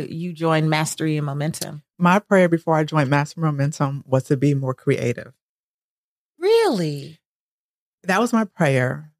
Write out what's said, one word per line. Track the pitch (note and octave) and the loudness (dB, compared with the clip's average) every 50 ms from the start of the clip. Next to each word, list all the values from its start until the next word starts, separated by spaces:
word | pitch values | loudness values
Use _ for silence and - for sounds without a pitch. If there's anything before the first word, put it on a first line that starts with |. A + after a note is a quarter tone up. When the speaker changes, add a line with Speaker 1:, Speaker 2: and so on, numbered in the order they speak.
| D3 - | -2 -4
Speaker 1:
you | - D#3+ E3+ F3+ E3+ | -8 -8 -8 -8 -8
joined | D3+ E3 E3 D#3+ D#3+ D#3 D#3 | -4 0 0 2 2 2 2
Mastery | D#3 D3+ D#3+ D3+ - - D#3+ D#3 D3+ D3+ | 0 0 0 -2 -4 -4 -4 -4 -2 -2
and | D3+ | -4
Momentum? | D3 C#3 C#3+ D3+ D#3 D#3 - - - D3 D3 - _ _ - | -4 -6 -6 -6 -6 -6 -6 -10 -12 -14 -16 -20 _ _ 0
Speaker 2:
My | F3+ F3 F3+ G#3 | 2 4 2 2
prayer | - - G#3 F#3+ F#3 E3+ | 2 2 4 4 4 4
before | E3 E3 - - D#3+ | 2 0 0 0 0
I | D#3 D#3 | 0 0
joined | D3 - D#3 C#3+ B2+ | 0 0 0 0 2
Mastery | C#3+ C#3+ D3 D3 - - E3 | 2 0 0 -2 -4 -4 -2
Momentum | D#3 D3 C#3 C#3 C#3+ D#3+ - D3 C3+ C#3 C#3 - - | -2 0 0 -2 -2 -2 -2 -4 -4 -4 -6 -4 0
was | C3 C3 C3 | 0 0 2
to | - D3+ B2+ | 0 0 2
be | C3+ C#3+ C#3+ | 2 2 2
more | C3+ C3+ C3 B2+ | 0 -2 -4 -6
creative. | - - - C3+ - - A#2+ A#2+ - - - - _ _ _ _ _ _ _ _ _ _ _ _ _ _ _ _ _ _ _ _ - | -4 -2 -2 0 0 0 -4 -4 -6 -8 -18 -20 _ _ _ _ _ _ _ _ _ _ _ _ _ _ _ _ _ _ _ _ -2
Speaker 1:
Really? | E4 G4 A4+ A#4 A4+ G4 C4+ F#3+ E3+ D#3 D3 C#3+ C3+ D3 D#3+ _ _ _ _ _ _ _ _ _ _ _ _ _ _ _ _ _ - | 2 4 4 4 4 4 2 0 0 -2 -4 -6 -10 -14 -18 _ _ _ _ _ _ _ _ _ _ _ _ _ _ _ _ _ -4
Speaker 2:
That | F3+ F#3 G3 | -2 0 0
was | A#3 A#3+ | 2 2
my | - A3 A3 | 2 0 0
prayer, | F#3+ _ - E3+ D3 C3+ C3 B2+ B2+ C3+ D3 D#3 D3+ _ | 0 _ 0 0 2 2 2 0 0 -4 -6 -12 -18 _